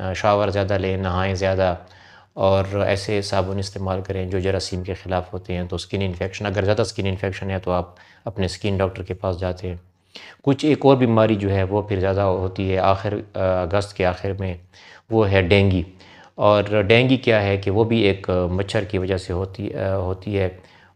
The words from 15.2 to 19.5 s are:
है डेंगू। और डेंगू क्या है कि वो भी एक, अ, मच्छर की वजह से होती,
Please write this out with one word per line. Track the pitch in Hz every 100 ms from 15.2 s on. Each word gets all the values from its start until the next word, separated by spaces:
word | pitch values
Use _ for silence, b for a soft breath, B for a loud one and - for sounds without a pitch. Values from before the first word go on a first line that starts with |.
है | 101 98 90
डेंगू। | 101 98 92 85 - B B B -
और | 104 104 101 107
डेंगू | 101 117 131 127
क्या | 117 107
है | 101 98
कि | 98
वो | 98
भी | 113 -
एक, | 98 98 -
अ, | 92 90
मच्छर | 90 98 113
की | 92 95
वजह | 92 95
से | -
होती, | 90 95